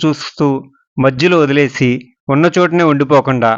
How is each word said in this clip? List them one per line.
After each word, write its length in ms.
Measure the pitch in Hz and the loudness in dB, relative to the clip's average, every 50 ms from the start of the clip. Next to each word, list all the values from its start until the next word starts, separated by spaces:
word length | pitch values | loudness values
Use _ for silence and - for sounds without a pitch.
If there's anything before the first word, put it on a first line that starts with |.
| 165 | -2
చూస్తూ 420 | 156 147 - - - - - 151 139 135 139 135 - _ _ _ _ _ | -2 -2 -4 -8 -12 -6 -2 -2 -2 -2 -4 -8 -14 _ _ _ _ _
మధ్యలో 420 | - 127 135 131 127 160 180 180 165 147 | -2 -2 -2 0 0 0 0 2 2 2
వదిలేసి 480 | 135 139 147 143 123 - - 131 123 123 - - - _ _ _ - | 2 2 0 0 0 -2 -2 -2 -2 -2 -4 -8 -14 _ _ _ -2
ఉన్న 220 | 135 147 170 175 - | 0 0 0 2 2
చోటనే 260 | 180 180 165 170 175 170 | 0 0 0 0 0 2
ఉండిపోకుండా 720 | 156 143 143 143 131 147 135 - 135 131 120 117 113 113 | 2 2 0 0 2 2 2 2 0 -2 0 0 0 0